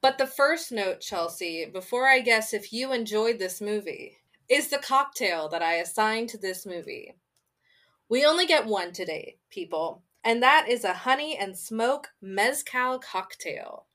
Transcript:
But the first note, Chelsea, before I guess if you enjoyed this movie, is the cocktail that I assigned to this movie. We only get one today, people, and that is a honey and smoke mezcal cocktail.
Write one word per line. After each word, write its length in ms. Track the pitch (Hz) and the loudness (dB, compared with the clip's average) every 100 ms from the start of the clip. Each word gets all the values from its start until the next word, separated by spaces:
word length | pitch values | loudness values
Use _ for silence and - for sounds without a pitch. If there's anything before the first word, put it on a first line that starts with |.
But 140 | 262 262 | 4 4
the 100 | 262 | -2
first 460 | - 285 330 - | 4 2 2 -2
note, 280 | 226 196 - | -4 -2 -4
Chelsea, 680 | - 190 170 170 175 165 156 | -6 -4 -4 -4 -6 -6 -6
before 420 | 185 185 247 262 | -8 -4 2 6
I 120 | 262 | 4
guess 340 | 240 226 214 | 6 2 2
if 180 | 208 - | -6 -6
you 200 | 226 262 | -6 -2
enjoyed 460 | 254 220 214 226 226 | -2 0 0 0 0
this 220 | 185 180 | -4 -4
movie, 560 | 208 208 180 - - _ _ _ _ | -4 -4 -6 -10 -14 _ _ _ _
is 200 | 285 285 | 2 2
the 100 | 285 | -4
cocktail 720 | - 269 277 - 208 170 156 | 2 2 2 0 0 0 -2
that 120 | 170 | -2
I 120 | 165 | 0
assigned 560 | 170 170 - 220 220 233 | 0 -2 0 2 2 -4
to 80 | 220 | -6
this 260 | 190 185 | -6 -6
movie. 500 | 202 175 - - - - _ _ _ _ _ _ _ _ _ | -8 -10 -10 -12 -14 -20 _ _ _ _ _ _ _ _ _
We 160 | 240 | 4
only 220 | 294 330 359 | 6 4 4
get 200 | 311 220 | 4 4
one 260 | 208 175 | -2 -2
today, 440 | 175 175 156 - - _ | -6 -6 -6 -8 -18 _
people, 520 | - 170 160 160 160 _ _ | -12 -6 -4 -4 -6 _ _
and 180 | 220 233 | 0 4
that 260 | 254 302 262 | 6 6 4
is 160 | 240 | -2
a 100 | 190 | 0
honey 420 | 180 247 269 302 302 | -4 0 0 0 -6
and 200 | 196 185 | -6 -8
smoke 520 | - 220 233 285 - _ | -8 -2 0 0 -4 _
mezcal 760 | 190 190 220 277 - 254 254 262 | -8 0 0 0 -4 -2 -2 -2
cocktail. 880 | 254 185 196 - 170 - - - _ | -4 -8 -8 -12 -10 -10 -12 -16 _